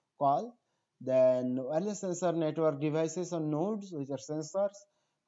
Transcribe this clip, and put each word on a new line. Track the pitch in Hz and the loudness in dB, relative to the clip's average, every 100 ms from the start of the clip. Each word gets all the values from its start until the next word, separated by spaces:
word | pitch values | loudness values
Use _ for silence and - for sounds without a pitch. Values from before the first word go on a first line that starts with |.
| _ - | _ 0
call, | 143 147 233 - _ _ _ _ | 2 2 0 -10 _ _ _ _
then | 127 131 127 127 127 127 | 0 4 6 4 2 -2
wireless | 127 156 202 202 | -2 -2 -2 -4
sensor | 190 175 180 | -4 -2 0
network | 165 156 151 156 139 | 2 0 2 2 2
devices | 151 151 160 175 170 | 0 0 0 -2 -4
or | 175 | -4
nodes, | 151 151 185 214 196 | -2 0 0 -2 -6
which | 165 135 | -8 -6
are | 135 | -6
sensors, | - 151 151 190 202 - - _ _ _ | -6 -8 -4 -2 -2 -4 -18 _ _ _